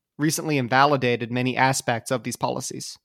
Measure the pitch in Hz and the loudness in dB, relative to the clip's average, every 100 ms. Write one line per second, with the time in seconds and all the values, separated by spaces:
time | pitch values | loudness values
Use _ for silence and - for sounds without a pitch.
0 | _ - 151 151 156 143 120 127 143 139 | _ -4 -2 -2 -2 -2 2 4 6 4
1 | 127 120 117 123 127 120 131 135 - 117 | 2 0 -2 -2 0 2 2 2 -2 -4
2 | - 127 120 - 127 127 127 131 - - | -2 -4 -4 -6 -4 -4 -6 -10 -12 -16